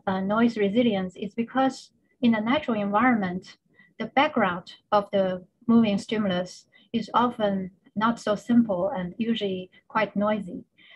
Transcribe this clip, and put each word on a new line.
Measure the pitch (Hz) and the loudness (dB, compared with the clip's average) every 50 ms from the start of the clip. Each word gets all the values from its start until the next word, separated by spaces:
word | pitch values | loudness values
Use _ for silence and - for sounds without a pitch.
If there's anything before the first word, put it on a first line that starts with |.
| - | -6
uh, | - 190 190 | -4 -4 -2
noise | 190 196 208 220 233 240 226 220 | -2 -2 2 2 2 2 2 0
resilience | 202 196 196 240 254 240 208 190 185 185 - | 0 0 2 2 2 2 2 0 -2 -4 -6
is | - - 196 - | -10 -10 -8 -6
because | - 233 233 - 254 269 269 262 - - - _ _ _ _ _ _ | -6 -8 -4 0 0 0 0 0 -4 -10 -20 _ _ _ _ _ _
in | - 240 226 | 2 2 2
the | 214 | 2
natural | 214 226 254 311 302 - 233 214 | 0 0 -2 -2 0 -2 -2 -2
environment, | 202 202 202 208 226 254 240 208 196 180 180 185 - - - _ _ _ _ _ _ _ _ - | -2 0 0 2 4 4 2 2 0 -2 -4 -6 -10 -12 -18 _ _ _ _ _ _ _ _ -10
the | 226 - | -10 -2
background | - 262 285 311 302 254 214 185 175 180 180 - - - _ _ | 2 2 2 2 2 0 0 0 0 -4 -8 -14 -20 -20 _ _
of | - 208 202 - | 0 0 0 0
the | - 202 190 185 185 180 - - _ _ _ - | 0 0 0 0 -2 -4 -8 -16 _ _ _ 4
moving | 226 233 226 208 202 196 | 4 6 6 4 2 -2
stimulus | - - 233 214 214 196 180 180 185 180 - - - _ _ _ _ _ - | -2 -4 -4 -2 0 0 0 -2 -2 -6 -10 -16 -20 _ _ _ _ _ -6
is | 226 202 - - | -6 -6 -2 0
often | 214 240 247 240 - 214 202 196 190 190 185 - _ _ _ _ | 0 0 0 0 -2 -2 -2 0 -2 -4 -8 -12 _ _ _ _
not | 202 214 233 233 - | -2 0 0 0 0
so | - 220 208 | -2 -2 -2
simple | 202 - - 240 240 233 226 196 175 180 196 | -2 0 2 4 4 4 4 0 -2 -2 -2
and | 180 185 180 175 180 - | -2 -4 -6 -8 -6 -4
usually | 220 226 226 226 214 202 190 185 185 - _ _ _ _ | -4 -2 -2 -2 -2 -4 -4 -6 -8 -12 _ _ _ _
quite | - 220 214 202 - | -4 -4 -2 -2 -2
noisy. | 202 202 208 214 208 180 175 - 185 - - _ _ _ _ - | -2 0 0 0 -2 -4 -8 -12 -14 -14 -18 _ _ _ _ -20